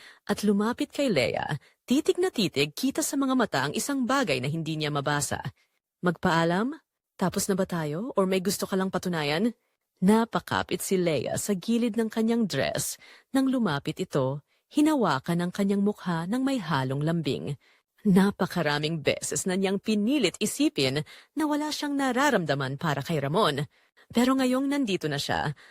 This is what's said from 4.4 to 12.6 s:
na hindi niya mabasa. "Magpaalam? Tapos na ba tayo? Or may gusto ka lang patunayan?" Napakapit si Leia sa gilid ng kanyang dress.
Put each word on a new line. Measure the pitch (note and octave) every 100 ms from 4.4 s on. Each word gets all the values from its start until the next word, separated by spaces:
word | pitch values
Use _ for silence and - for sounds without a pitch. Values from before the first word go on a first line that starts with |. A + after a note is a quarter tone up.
na | B2+
hindi | E3 D#3 D#3
niya | D3+
mabasa. | D3 C#3+ D3 C#3+ - - - _ _ _ _
"Magpaalam? | F3 E3+ F#3 E3 E3 F3 A#3+ D#4 _ _ _ -
Tapos | F3+ G3 -
na | G3
ba | F#3
tayo? | E3+ D#3 D3+ B3 -
Or | F#3+
may | F#3+
gusto | F#3 - G3
ka | F#3+
lang | F#3+
patunayan?" | F#3 F#3 E3+ D3 D#3 A#3 - _ _ _ _
Napakapit | F#3 A3 A3+ F3 - F#2+ G2 -
si | - F#3
Leia | E3+ C#3+ - -
sa | - G3
gilid | G3 A#3 A#3 G#3+
ng | A3
kanyang | - A3+ A#3 G#3+
dress. | C#3